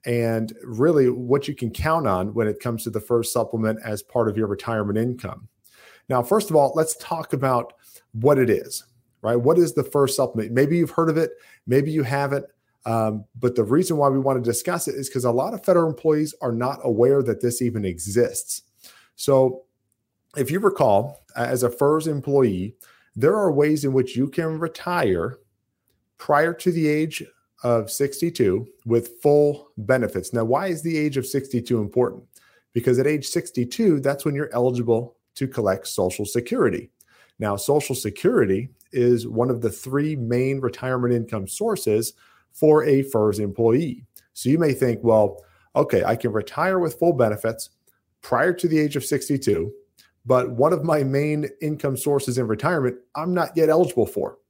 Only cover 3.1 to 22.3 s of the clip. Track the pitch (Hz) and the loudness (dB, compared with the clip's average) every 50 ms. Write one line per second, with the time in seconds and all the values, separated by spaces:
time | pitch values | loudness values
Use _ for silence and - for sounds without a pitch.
3.1 | 123 117 117 - - 120 113 - - 113 110 110 110 110 - 113 107 101 - _ | 0 0 0 0 -2 -2 -2 -2 -2 -2 0 0 -2 -2 -4 -8 -8 -8 -8 _
4.1 | - 127 117 110 95 110 110 101 101 98 - - 113 110 104 101 101 110 113 123 | -2 0 0 0 0 -2 -2 -2 -4 -6 -4 -4 -4 -4 -2 -2 -2 -2 -2 -2
5.1 | 123 123 - 92 - - - - _ _ _ _ _ _ - - - _ _ - | -4 -8 -10 -12 -12 -12 -20 -20 _ _ _ _ _ _ -20 -20 -20 _ _ -2
6.1 | 131 123 123 - 196 220 208 - 165 151 139 - - 156 160 160 - - - - | -2 -2 2 2 0 0 2 4 4 4 4 4 2 0 0 0 -2 -8 -6 -8
7.1 | 170 165 151 - - 131 135 135 127 120 117 - - _ _ - - - _ _ | -6 -6 -4 -4 -4 -2 0 0 0 0 -2 -4 -14 _ _ -20 -20 -20 _ _
8.1 | - 113 113 143 147 135 127 107 101 - - - - - - _ _ _ _ _ | -10 2 4 4 6 6 6 4 4 2 0 -6 -12 -14 -14 _ _ _ _ _
9.1 | _ _ - 107 120 120 120 143 170 175 175 156 - 147 127 - - 147 139 135 | _ _ -4 -2 0 2 2 4 4 4 4 2 2 -4 -4 0 2 2 2 2
10.1 | 135 - 131 120 - 113 107 107 117 127 143 147 165 170 170 - - - 165 160 | 2 0 -2 -2 -2 -6 -6 -2 2 2 2 2 2 0 0 0 0 0 0 2
11.1 | 156 160 165 160 - - - - - _ _ - 123 143 143 156 156 160 135 117 | 2 0 0 -2 -4 -14 -20 -20 -20 _ _ 0 2 2 2 2 -2 -2 -2 -2
12.1 | 139 139 143 139 139 139 139 - _ _ _ _ _ _ _ 120 113 113 110 110 | -2 -2 -2 -2 -2 -4 -6 -10 _ _ _ _ _ _ _ -2 -2 0 0 0
13.1 | 107 107 101 _ _ 117 123 123 123 - 110 101 123 156 185 - 165 147 143 139 | -2 -6 -10 _ _ -2 -2 -2 0 0 0 2 2 2 2 0 0 2 2 2
14.1 | 135 135 135 139 135 127 120 117 113 - - - 175 170 - 147 139 139 135 - | 2 2 2 2 0 0 0 0 -2 -2 -2 -4 -4 -4 -4 -6 -6 -8 -8 -6
15.1 | - 131 120 123 117 123 143 196 240 196 - - 180 175 165 160 151 - - 160 | -4 -2 0 2 0 0 -2 -2 -6 -4 0 2 4 4 4 2 -2 -2 0 2
16.1 | 151 151 156 151 - _ - 127 113 113 123 131 139 - - 131 110 104 120 127 | 2 2 0 -2 -4 _ -4 -4 -2 0 -2 -2 -4 -2 -2 -2 2 4 4 6
17.1 | 139 139 131 117 110 - - 123 117 - 127 120 101 110 101 95 85 82 - 101 | 6 4 2 0 -2 0 0 -2 -2 0 -2 -2 -2 -2 -4 -4 -4 -6 -8 -2
18.1 | 98 120 120 - - - - - - - _ _ _ _ - - - - _ _ | 2 2 2 2 0 -8 -8 -8 -12 -12 _ _ _ _ -20 -20 -20 -20 _ _
19.1 | _ - - - 139 131 131 127 127 - - _ _ _ _ _ _ _ _ _ | _ -6 0 2 4 4 4 4 0 -4 -14 _ _ _ _ _ _ _ _ _
20.1 | _ _ _ _ _ 151 131 - 151 196 214 196 196 - 147 117 101 98 127 - | _ _ _ _ _ -6 -4 -2 -2 0 0 0 2 4 4 4 4 4 2 -2
21.1 | - - _ _ _ - 120 123 131 123 123 120 120 - 143 143 151 160 151 160 | -10 -16 _ _ _ -6 -4 -2 0 0 0 -2 0 2 2 2 2 2 0 -2
22.1 | 151 143 131 143 | -4 -4 -4 0